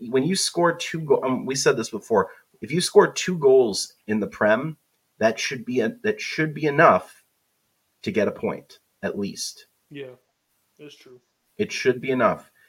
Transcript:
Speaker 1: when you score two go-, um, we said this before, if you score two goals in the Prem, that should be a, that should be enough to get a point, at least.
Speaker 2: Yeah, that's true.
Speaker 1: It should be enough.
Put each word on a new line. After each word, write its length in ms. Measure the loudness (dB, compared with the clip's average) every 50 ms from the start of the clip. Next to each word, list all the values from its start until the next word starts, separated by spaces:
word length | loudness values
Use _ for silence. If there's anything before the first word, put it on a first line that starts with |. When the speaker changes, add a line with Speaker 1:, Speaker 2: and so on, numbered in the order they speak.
Speaker 1:
when 240 | -6 -2 0 0 2
you 100 | 2 0
score 360 | 0 -2 -2 0 2 2 2 0
two 260 | -2 -6 -8 -8 -6 0
go-, 180 | 2 2 2 2
um, 240 | 0 -2 -2 -2
we 80 | -4 -4
said 220 | 0 2 2 2
this 140 | 2 -2 -6
before, 400 | -8 -10 -4 0 2 2 2 0 -4 -16 _ _ _ _
if 120 | -10 -6 -4
you 80 | -2
score 320 | -2 4 6 6 6 6 2
two 260 | -2 -4 -4 -2 2
goals 560 | 4 6 6 6 4 4 0 -4 -8 -10 -12 _ _ -4
in 100 | -2 -2
the 80 | -2
Prem, 500 | -4 -2 0 2 2 2 2 0 -4 -10 -12 _ _ _ _ _ _ _ -2
that 200 | 0 0 0 -2
should 260 | -6 -8 -8 -8 -8
be 160 | -4 -2 0
a, 160 | 0 -2 -2 -4 -4
that 180 | -4 -4 -4
should 320 | -6 -8 -4 -4 -4 -4 -4
be 140 | -2 -2
enough 560 | 0 4 6 6 6 6 4 0 -6 -16 _ _ _ _ _ _ _ _ _ _ _ _ _ _ _ _ _ -8
to 80 | -4
get 160 | -2 0 0
a 60 | 0 -2
point, 480 | -2 -4 -6 -6 -8 -12 -18 -20 -20 _ _ _ _ -8
at 140 | -6 -4 -4
least. 480 | -6 -6 -6 -8 -10 -12 -12 -14 -20 _ _ _ _ _
Speaker 2:
Yeah, 240 | -18 -16 -16 -16 -18 -20 _ _ _ _ _ _ _ _ _ _ _ -20
that's 180 | -20 -20 -20
true. 240 | -20 -20 -20 -20 -20 _ _ _ _ _ _ _
Speaker 1:
It 140 | -4 -4 -4 -4
should 280 | 0 2 2 2 2
be 100 | 0 -2
enough. 400 | 0 2 2 2 2 0 -6 _ _ _ _